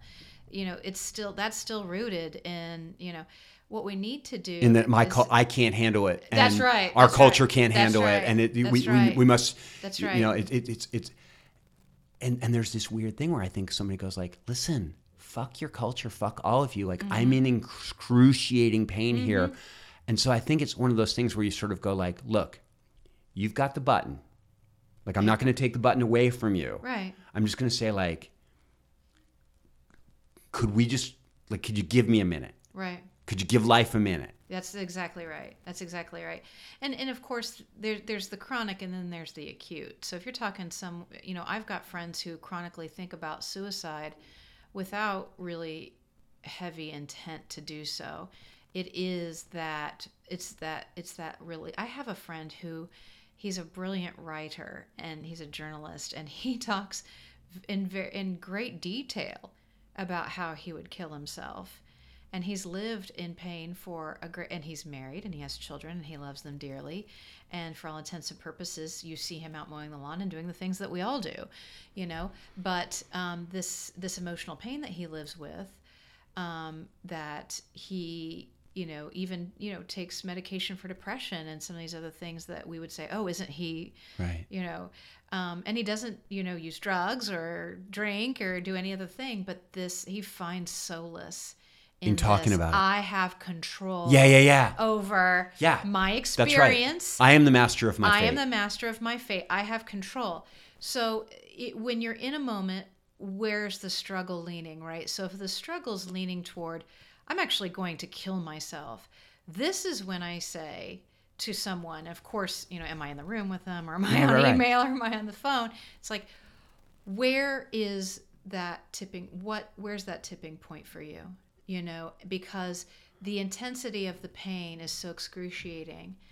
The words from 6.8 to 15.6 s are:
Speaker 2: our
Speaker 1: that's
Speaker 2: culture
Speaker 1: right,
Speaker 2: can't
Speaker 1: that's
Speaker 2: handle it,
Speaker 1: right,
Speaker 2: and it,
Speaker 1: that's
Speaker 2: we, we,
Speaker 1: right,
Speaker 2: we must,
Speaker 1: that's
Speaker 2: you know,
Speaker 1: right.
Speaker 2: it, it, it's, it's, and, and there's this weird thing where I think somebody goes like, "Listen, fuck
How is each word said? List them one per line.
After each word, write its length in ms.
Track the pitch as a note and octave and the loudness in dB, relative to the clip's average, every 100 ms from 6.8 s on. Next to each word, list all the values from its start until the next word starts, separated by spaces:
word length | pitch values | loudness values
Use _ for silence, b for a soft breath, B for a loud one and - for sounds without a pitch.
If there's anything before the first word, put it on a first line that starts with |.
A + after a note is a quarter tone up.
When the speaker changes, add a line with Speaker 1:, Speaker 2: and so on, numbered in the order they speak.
| F#3 A#2+ | 6 10
Speaker 2:
our 80 | |
Speaker 1:
that's 120 | B2+ - | 12 12
Speaker 2:
culture 280 | C3+ - | 12 12
Speaker 1:
right, 60 | C3 | 8
Speaker 2:
can't 220 | C3 A#2 | 8 6
Speaker 1:
that's 80 | A#2 | 8
Speaker 2:
handle 200 | A2+ G#2+ | 8 8
it, 40 | G#2 | 6
Speaker 1:
right, 180 | G2+ | 6
Speaker 2:
and 160 | G2 A2 | 6 6
it, 140 | A#2 | 4
Speaker 1:
that's 160 | A#2+ A#2+ | 4 4
Speaker 2:
we, 80 | B2+ | 4
we, 80 | A#2+ | 6
Speaker 1:
right, 260 | B2 A#2 B2+ | 8 8 8
Speaker 2:
we 80 | B2+ | 10
must, 320 | A#2+ - - B B | 8 6 -4 B B
Speaker 1:
that's 180 | G3 - | -8 -4
Speaker 2:
you 80 | G3+ F#3 | 0 4
know, 100 | A2 | 4
Speaker 1:
right. 200 | G2 - | 2 0
Speaker 2:
it, 0 | |
it, 180 | B2+ B2 | -2 -2
it's, 180 | A2 - | -6 -6
it's, 180 | A#2 - - b b b b _ _ _ _ _ - | -6 -6 -14 b b b b _ _ _ _ _ -6
and, 160 | B2 B2 | -2 0
and 120 | A#2+ | 2
there's 180 | A#2 A2 | 2 2
this 180 | A2+ - | -2 -4
weird 260 | A2 A2 G#2+ | -4 -4 -2
thing 120 | D#3+ | 0
where 120 | D3 | 0
I 60 | F#2 | -2
think 220 | G2+ F#2+ | -4 -4
somebody 260 | - G2+ F#2+ | -4 -4 -4
goes 180 | F#2+ F#2 | -6 -6
like, 220 | F2+ - - | -8 -8 -6
"Listen, 460 | B2 - C#3+ D#2+ - _ _ | -4 0 0 -2 -8 _ _
fuck 420 | - - B2+ - | -12 -8 -8 -8